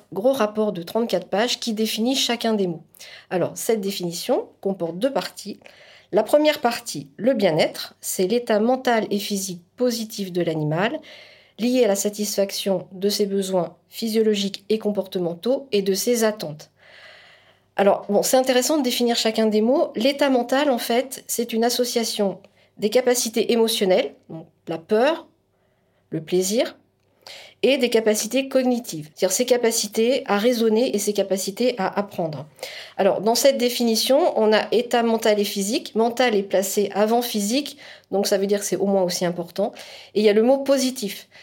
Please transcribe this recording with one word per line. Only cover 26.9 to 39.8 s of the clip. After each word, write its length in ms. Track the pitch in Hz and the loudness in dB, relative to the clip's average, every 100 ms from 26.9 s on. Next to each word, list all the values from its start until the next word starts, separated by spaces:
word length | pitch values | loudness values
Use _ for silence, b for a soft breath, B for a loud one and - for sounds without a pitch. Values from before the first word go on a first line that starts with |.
| _ _ B B B B B | _ _ B B B B B
et 160 | 240 254 | 2 2
des 100 | 240 | 4
capacités 640 | 233 220 214 220 254 269 | 4 2 0 0 -2 0
cognitives, 580 | 262 247 240 - 156 151 | 0 2 0 -4 -10 -12
c'est-à-dire 200 | - 185 | -4 -2
ses 120 | - 247 | 0 2
capacités 760 | 240 226 226 214 - 233 269 - | 2 2 0 -2 0 2 2 0
à 100 | 202 | 2
raisonner 580 | 226 240 226 214 262 | 2 2 2 2 2
et 40 | 208 | 0
ses 160 | 208 | -2
capacités 600 | 202 190 196 - 196 240 240 | -2 -2 -2 -4 -2 -2 0
à 200 | 185 - | -2 -2
apprendre. 460 | 202 - 165 135 147 B B B B - | -4 -4 -6 -6 -12 B B B B 0
Alors, 240 | 196 - | 2 2
dans 120 | 208 | 0
cette 220 | 233 277 226 | 4 4 4
définition, 800 | 247 247 233 220 - 269 349 - | 0 0 0 0 2 4 4 2
on 140 | 214 | 4
a 140 | 214 - | 4 2
état 320 | 202 240 240 | 0 2 0
mental 380 | 233 226 226 208 | 2 2 2 2
et 40 | |
physique. 500 | 202 202 196 262 - | 0 -2 -2 -2 -4
Mental 400 | 214 233 240 254 | -2 0 2 2
est 80 | 208 | 2
placé 480 | 196 185 196 - 202 | 0 0 0 -2 -2
avant 300 | 190 214 240 | 0 2 2
physique, 560 | 240 214 202 262 294 - B B B | 0 -2 -2 -2 -4 -12 B B B
donc 160 | 190 196 | -2 0
ça 100 | 196 | 0
veut 100 | 196 | 2
dire 120 | 202 | 0
que 80 | - | 0
c'est 100 | 180 | -2
au 80 | |
moins 180 | 196 196 | 2 2
aussi 220 | 180 175 | 2 0
important. 480 | 175 170 170 - 220 B | -2 -4 -8 -4 -4 B